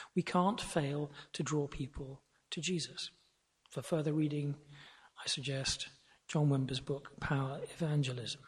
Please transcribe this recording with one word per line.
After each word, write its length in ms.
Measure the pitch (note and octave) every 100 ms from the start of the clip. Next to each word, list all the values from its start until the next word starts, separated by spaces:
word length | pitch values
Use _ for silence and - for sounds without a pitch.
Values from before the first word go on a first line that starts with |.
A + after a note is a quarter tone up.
| -
we 80 | F#3
can't 360 | - F3+ F#3 G#3
fail 520 | - E3+ C#3 C#3+ D3 - -
to 80 | -
draw 240 | D3 D3+ C#3+
people 560 | - C3 - C3+ C#3 _ _ -
to 120 | -
Jesus. 480 | D3+ F3+ B2 - - - _ _ _ _ -
For 140 | -
further 320 | - E3 D3+
reading, 400 | D3+ D3+ D3 C#3+ C#3+ - - - - - -
I 60 | -
suggest 600 | - C3 C3+ C3+ - - - - - -
John 200 | D#3 D3
Wimber's 320 | C3+ C3 C3
book, 300 | - C#3 - -
Power 400 | - C#3+ C3+ D3 -
Evangelism. 680 | - D#3+ D3 C3 B2 A2 -